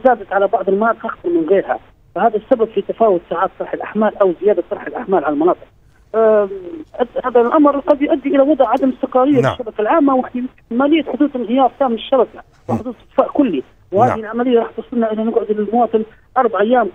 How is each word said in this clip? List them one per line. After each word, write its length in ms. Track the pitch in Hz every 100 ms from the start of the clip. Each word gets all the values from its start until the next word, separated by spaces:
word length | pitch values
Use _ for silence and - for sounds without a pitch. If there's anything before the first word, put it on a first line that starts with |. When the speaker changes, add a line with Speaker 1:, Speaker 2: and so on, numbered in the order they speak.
| 254
Speaker 1:
زادت 280 | 233 196
على 140 | 196 196
بعض 220 | 208 185
المناطق 360 | 196 226 220 220
أكثر 240 | - 175
من 200 | 170 160
غيرها، 300 | 190 - - - _ _ 170
فهذا 200 | 220 214
السبب 320 | - 247 220
في 120 | 202
تفاوت 400 | 196 185 226 175 -
ساعات 200 | 170 185 -
طرح 140 | 180
الأحمال 440 | - - 208 214 -
أو 160 | 196 160
زيادة 220 | 202 185 -
طرح 160 | 202 156
الأحمال 380 | - 233 185 151
على 80 |
المناطق. 340 | 143 170 156 - _ _ _ _ 220
آم، 340 | 220 214 202 196 175 165 - - 240 - 254
هذا 160 | 240
الأمر 380 | 240 320 285 277
قد 220 | 285 294
يؤدي 280 | 294 311 277
إلى 120 | 277
وضع 280 | 269 294 240
عدم 200 | 262 262
استقرارية 520 | 247 - 254 262 269
Speaker 2:
نعم. 100 | 135
Speaker 1:
للشبكة 300 | 95 214 -
العامة 340 | 208 320 277 262
واحتمالية 880 | - 247 254 - _ 233 285 320
حدوث 320 | - 226 285 254
انهيار 360 | 208 254 254 -
تام 120 | 269
للشبكة 520 | 220 - 269 202 - - _ -
وحدوث 260 | - 240 233 _
اتصال 220 | - 254
كلي، 300 | - 262 143 - _ _
وهذه 180 | 190 247
Speaker 2:
نعم. 100 | 220
Speaker 1:
العملية 400 | 214 233 254 233
راح 120 | 226
توصلنا 400 | - - 240 220
إلى 120 | 214
نقعد 280 | 220 226 202
للمواطن 520 | 214 202 233 226 220 214 - _ 254
أربع 240 | 240 190
أيام، 280 | 214 247 202